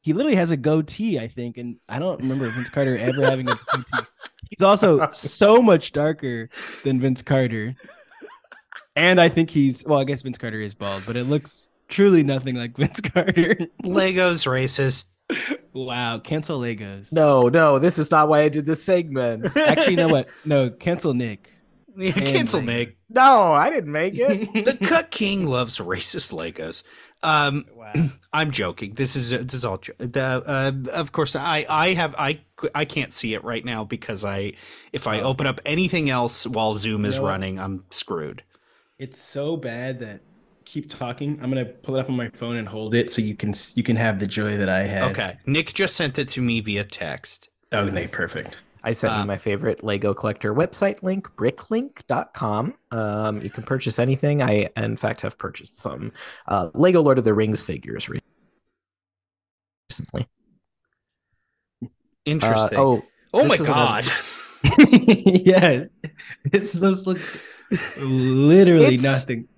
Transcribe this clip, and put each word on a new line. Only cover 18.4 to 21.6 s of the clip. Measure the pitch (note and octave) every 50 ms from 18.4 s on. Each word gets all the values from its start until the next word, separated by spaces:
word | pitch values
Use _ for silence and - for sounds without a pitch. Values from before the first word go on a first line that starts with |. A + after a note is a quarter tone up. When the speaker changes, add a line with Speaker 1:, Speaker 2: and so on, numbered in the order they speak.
Speaker 2:
I | D3+ D3+
did | C#3+ D3+ D3
this | C#3+ D#3+ D#3 -
segment. | - F#3+ F3+ E3+ D#3 C#3 C3+ B2 A#2+ A#2 A2 A#2
Speaker 1:
<laughs> | F#3 -
Actually, | C#4+ D#4 D4+ C4 - D#4+ C4+ F#3
you |
know | E3+ E3+ D#3+
what? | D#3+ C3+ B2 - - - -
No, | D3+ D3+ C#3+ C3 B2
cancel | G#2+ - - F3 E3+ E3+ - D#3+ C3+
Nick. | B2 B2 A2+ G#2 G2 _ _ _ _